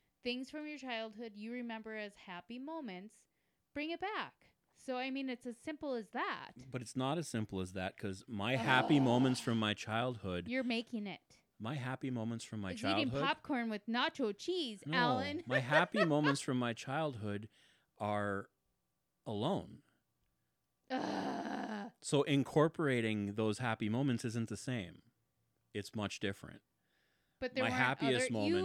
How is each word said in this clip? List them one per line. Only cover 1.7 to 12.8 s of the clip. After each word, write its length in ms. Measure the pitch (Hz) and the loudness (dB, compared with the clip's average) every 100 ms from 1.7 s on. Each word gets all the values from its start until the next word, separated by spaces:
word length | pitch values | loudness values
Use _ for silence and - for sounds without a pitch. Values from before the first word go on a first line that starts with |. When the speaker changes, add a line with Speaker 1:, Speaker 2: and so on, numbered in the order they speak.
| 220 220 220 | -8 -8 -8
Speaker 1:
as 160 | 208 - - | -8 -12 -14
happy 320 | 175 - 247 | -12 -12 -12
moments, 560 | 277 330 254 180 208 - _ _ _ _ _ | -8 -8 -8 -10 -12 -18 _ _ _ _ _
bring 160 | 294 311 | -6 -4
it 80 | 339 | -2
back. 320 | 381 403 151 - _ _ _ _ - | -2 -2 -4 -8 _ _ _ _ -6
So, 100 | 254 | -4
I 140 | 262 | -2
mean, 180 | 269 262 | -2 -4
it's 160 | 240 247 | -4 -8
as 100 | 226 | -8
simple 300 | - 311 294 | -8 -6 -4
as 160 | 240 196 | -4 -4
that. 420 | 247 381 240 - - 127 | -4 -2 -4 -8 -14 -10
Speaker 2:
But 100 | 127 | -8
it's 140 | 120 131 | -6 -2
not 220 | 131 160 | 0 0
as 80 | 147 | -2
simple 320 | 117 107 98 | -2 -2 -2
as 120 | 90 | -4
that, 220 | 95 92 - | -2 -4 -4
'cause 260 | 104 95 - | -6 -6 -6
my 280 | 107 104 131 | -4 0 2
happy 420 | - 127 131 147 | 6 6 8 6
Speaker 1:
Ugh. 60 | |
Speaker 2:
moments 360 | 127 120 131 127 | 8 8 6 4
from 200 | - 113 | 2 2
my 140 | 107 104 | 2 0
childhood 720 | - 110 123 117 98 90 87 | -2 -2 -2 -2 -4 -2 -2
Speaker 1:
You're 160 | 254 | -2
making 420 | 247 233 233 226 202 | 0 -2 -4 -6 -6
it. 160 | 165 _ - _ - | -10 _ -20 _ -8
Speaker 2:
my 160 | 110 147 | -4 -4
happy 340 | 127 131 135 | -4 -4 -2
moments 340 | 123 113 117 | -2 -2 -4
from 180 | - 110 | -6 -6
my 100 | 95 | -4
Speaker 1:
Is 60 | |
Speaker 2:
childhood 280 | 90 | -2